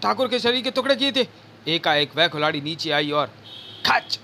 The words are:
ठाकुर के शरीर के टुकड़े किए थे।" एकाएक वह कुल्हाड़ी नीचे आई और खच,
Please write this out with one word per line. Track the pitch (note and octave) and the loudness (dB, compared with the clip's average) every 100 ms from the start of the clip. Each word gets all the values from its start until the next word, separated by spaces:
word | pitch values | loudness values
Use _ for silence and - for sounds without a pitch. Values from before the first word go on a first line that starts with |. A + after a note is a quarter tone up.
ठाकुर | - G#3+ B3+ | -2 0 0
के | A#3+ | 0
शरीर | A#3 B3+ | 0 0
के | B3+ | -2
टुकड़े | B3+ B3+ C4 | -2 2 2
किए | C#4 | 2
थे।" | B3+ A#3 - - - - | 0 -2 -4 -20 -12 -2
एकाएक | E3 E3 D3 D3 C#3+ | 0 2 2 2 2
वह | E3+ | 0
कुल्हाड़ी | D3+ D3+ D#3 | 2 0 0
नीचे | C#3+ E3 D#3+ | -4 -6 -2
आई | D3 D3+ | 0 0
और | D3 B2+ - - - - - - | 0 -2 -6 -20 -20 -20 -4 0
खच, | C4 - - | 0 0 -8